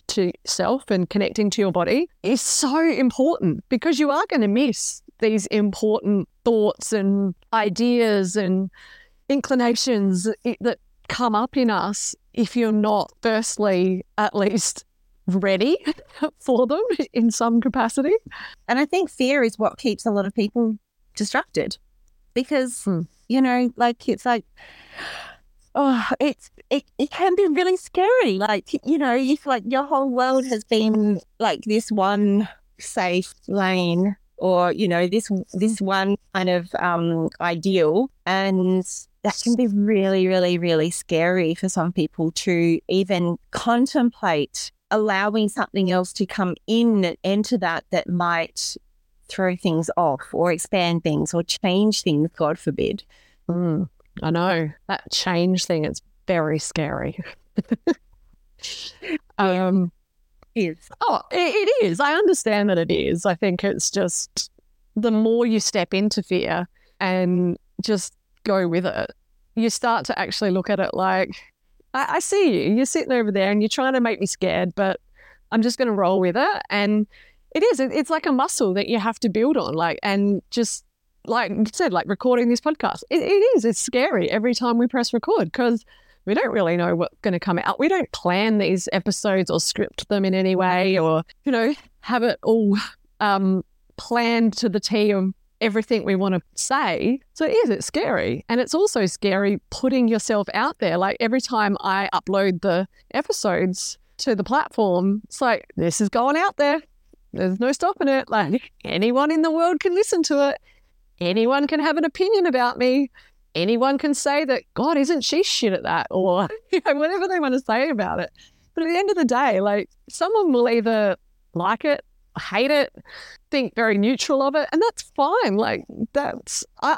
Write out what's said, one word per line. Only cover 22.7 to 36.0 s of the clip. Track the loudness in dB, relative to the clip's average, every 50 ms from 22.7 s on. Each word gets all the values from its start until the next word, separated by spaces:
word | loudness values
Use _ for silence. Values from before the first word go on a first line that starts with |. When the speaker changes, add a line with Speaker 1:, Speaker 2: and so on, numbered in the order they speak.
| -6 -6 -4
Speaker 1:
Hmm. | -4 -2 -4 -4 -8 _ _ _
Speaker 2:
you | -2 0 2
know, | 2 2 2 2 0 0 0
like, | 0 0 0 -2 -2 -4
it's | -4 -4 -2 -2
like, | -2 -2 -2 -4 _ _ -20 -20 -20 -20 -20 -20 -20 -18 -16 -14 -14 -14 -14 -16 -18 -20 -20 _ _ _ _ _ _ -2
oh, | 0 2 2 2 2 0 -2 -2 0
it's, | 0 -2 -2 -4 -10 -20 _ -20 -6 -4
it, | -4 -4 -4 _ _
it | -6 -4 -4
can | -2 0 0 2 2
be | 2 2 2
really | 2 0 0 0 0
scary. | -2 -4 -4 -2 0 2 4 4 4 2 2 2
Like, | 0 0 0 -2 -2 -4 -4 -6 -4 -2
you | 0 0
know, | 0 2 2 2
if, | 2 2 0 0 0 0
like, | -2 -2 -2 -2
your | -2 -2 -2 0
whole | 0 0 0 0 0
world | 0 0 2 2 2 0 0
has | 0 -4 -4 -2
been, | 0 0 2 2 2 2 2 2 2 0 -2 -4 _ _ -2
like, | -2 -2 -2 -2 -2
this | 0 0 0 0 0
one | 0 0 2 2 2 2 2 4 4 2 0 -2 -6 -16 _ _ _ -18
safe | -16 -8 -4 -2 -2 0 0 -2 -2 -4 -8 _ _
lane | -6 -2 -2 0 0 0 0 0 0 2 2 0 0 -2 -6 _ _ _
or, | -4 0 2 2 2 2 2
you | 0 0 0
know, | 0 0 0 0
this, | 0 0 -2 -2 -2 -4 -4 -6 -6 -4
this | -2 0 0 0 0
one | -2 -2 0 0